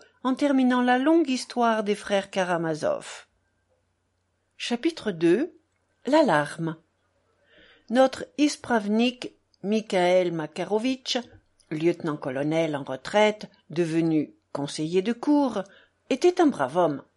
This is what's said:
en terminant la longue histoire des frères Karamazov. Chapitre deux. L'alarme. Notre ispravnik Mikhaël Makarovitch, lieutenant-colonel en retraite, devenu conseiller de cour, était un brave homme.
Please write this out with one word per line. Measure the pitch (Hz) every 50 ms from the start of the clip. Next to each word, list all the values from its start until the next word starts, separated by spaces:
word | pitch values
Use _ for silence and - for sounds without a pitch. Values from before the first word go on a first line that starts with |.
| - _ _ _ _
en | 247 262
terminant | 254 285 285 285 269 262 247 254 254 247
la | 247 247 247
longue | 262 311 330 339 330 269
histoire | 262 247 - - - 247 233 233 226 220 214
des | 202 208
frères | 202 - - 202 196 190 196
Karamazov. | - 202 185 175 180 165 170 160 160 151 - - 73 57 - - - - - _ _ _ _ _ _ _ _ _ _ _ _ _ _ _ _ _ _ _ _ _ _ _ _ _ _
Chapitre | _ - - 240 240 - 330 330 - - 220
deux. | 190 160 165 170 170 220 294 359 - _ _ _ _ _ _ _ _ _ _
L'alarme. | 233 269 311 320 233 165 147 147 143 - - 165 160 156 - _ _ _ _ _ _ _ _ _ _ _ _ _ _ _ _ _ _ _ _ _ _
Notre | 214 254 262 262 262 - - - _
ispravnik | - 294 294 - - - - 247 226 202 202 208 220 233 254 247 247 - - - _ _ _ _ _ -
Mikhaël | 190 214 220 214 - - 185 180 180 185 185 180 175 170
Makarovitch, | 165 151 151 - - 175 175 196 214 220 262 262 254 _ - - 254 240 - - - _ _ _ _ _ _
lieutenant-colonel | 165 151 156 170 170 175 - 165 147 147 - 147 127 135 143 151 156 165 165 156 151
en | 143 139
retraite, | - 135 131 _ - - 208 214 214 208 214 - - _ _ _ _
devenu | 151 156 175 160 156 165 165 165 160 156 139 - - _ _ _ _
conseiller | - 143 151 - - 156 160 170 185 190
de | 214 240
cour, | 240 - 294 294 294 285 254 220 208 - - - - _ _ _ _ _ _
était | 262 262 - 359 359 -
un | 349
brave | 294 202 - 143 123 139
homme. | - 180 160 147 135 - _ _